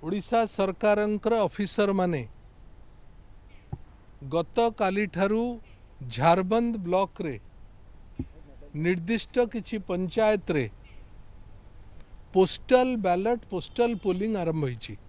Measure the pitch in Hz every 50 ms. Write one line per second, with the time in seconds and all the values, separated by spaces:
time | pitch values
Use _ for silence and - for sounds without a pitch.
0 | - 156 180 208 180 - - 226 226 214 - - 196 190 185 - - 214 208 208
1 | 208 214 214 208 - 220 226 226 208 175 - - 208 190 - - 208 202 196 190
2 | 185 180 170 143 120 107 - - - - - - - - - - - - - -
3 | - - - - - - - - - - - - - - - - - - - -
4 | - - - - - 135 131 165 170 - - - 233 233 220 - 214 190 190 202
5 | 214 196 - 170 196 202 214 220 233 247 240 226 - - - - - - - -
6 | 135 123 113 110 131 165 170 185 190 185 208 226 240 240 233 220 185 170 180 185
7 | 196 - - - 180 160 131 104 - - - - - - - - - - - -
8 | - - - - - - - - - - - - - - - 147 156 170 185 180
9 | 165 170 226 220 - - - 254 247 226 - 233 196 - - 214 196 - 185 175
10 | 185 180 - - 220 214 214 208 - - 180 151 127 107 - - - - - -
11 | - - - - - - - - - - - - - - - - - - - -
12 | - - - - - - - 185 185 175 - - - - 254 254 254 262 254 233
13 | 196 185 175 180 196 220 240 233 - - - 180 160 - - - 240 240 240 190
14 | - 202 185 185 202 220 220 202 175 165 160 160 151 131 123 113 - - 107 98
15 | -